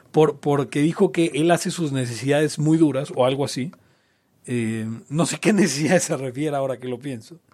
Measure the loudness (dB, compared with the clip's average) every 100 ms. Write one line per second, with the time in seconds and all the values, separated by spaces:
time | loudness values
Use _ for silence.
0 | _ 2 2 2 0 0 0 0 2 2
1 | 0 2 0 2 2 2 0 -4 -2 -2
2 | -4 -4 0 2 0 0 2 4 4 2
3 | -4 0 2 2 -2 -4 -8 -10 _ _
4 | _ _ _ _ -8 -4 -2 -4 -6 -10
5 | -6 -2 -2 0 2 4 2 2 2 2
6 | 2 -4 -6 -6 -4 -2 -4 -4 -8 -8
7 | -8 -10 -12 -20 _